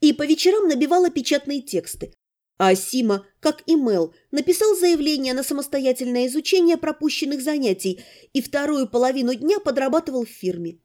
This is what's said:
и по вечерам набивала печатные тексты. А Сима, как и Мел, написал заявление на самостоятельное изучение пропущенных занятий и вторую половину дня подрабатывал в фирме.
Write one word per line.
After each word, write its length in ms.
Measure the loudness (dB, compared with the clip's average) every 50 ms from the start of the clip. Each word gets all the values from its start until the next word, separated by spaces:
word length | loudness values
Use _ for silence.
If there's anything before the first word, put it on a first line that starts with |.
и 120 | 2 2 2
по 140 | 2 0
вечерам 400 | 0 0 2 4 4 4 4 2
набивала 440 | 2 2 2 2 2 4 4 4 2
печатные 500 | 0 -2 -2 0 0 0 0 -4 -6 -8
тексты. 520 | -8 -6 -6 -6 -6 -6 -10 -12 -14 -14 -16 _ _ _ _ _ _ _ _ 2
А 160 | 4 4 4
Сима, 520 | 4 2 -2 -2 -2 0 0 0 -2 -4 _ _ _
как 220 | -2 -2 -2 -2 0
и 80 | 2 2
Мел, 400 | 2 4 2 2 2 0 -2 -4 _ _ _
написал 440 | -6 -2 0 0 0 2 2 2 2
заявление 580 | 2 2 2 2 2 0 -2 -2 -2 -2 -4 -4
на 80 | -4 -4
самостоятельное 840 | -4 -6 -6 -6 -4 -4 -2 0 0 0 0 -2 -4 -2 -2 -2
изучение 520 | -2 -2 -4 -2 0 2 4 4 4 2 2
пропущенных 640 | 0 -4 -4 -4 -4 -4 -4 -4 -4 -6 -6 -4 -4
занятий 600 | -4 -2 -2 -2 -2 -2 -2 -4 -6 -6 -6 -10 -18 -20 -20 -20 _ -6
и 80 | -6
вторую 480 | -4 -4 -4 -4 -2 -2 -2 -2 -2 -2
половину 460 | 0 0 0 0 0 -2 -2 -4 -4
дня 260 | -2 -2 -2 -2 0
подрабатывал 640 | -2 -2 -2 -2 -2 0 0 0 -2 -2 -4 -6 -6
в 60 | -6
фирме. 480 | -10 -8 -8 -6 -6 -6 -8 -12 -12 -14